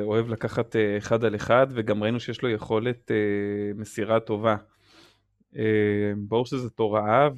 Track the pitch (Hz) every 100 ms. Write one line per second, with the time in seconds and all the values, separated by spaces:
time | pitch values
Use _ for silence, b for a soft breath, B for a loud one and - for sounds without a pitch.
0 | 104 110 117 110 117 123 117 113 104 104
1 | - 113 113 104 - 123 135 123 110 104
2 | 107 120 123 113 127 107 - 110 123 120
3 | - 110 104 101 101 104 104 104 107 -
4 | 104 113 110 104 113 101 - b b b
5 | b b b _ _ 107 110 107 104 104
6 | 104 104 104 117 123 135 120 - 107 107
7 | 107 123 147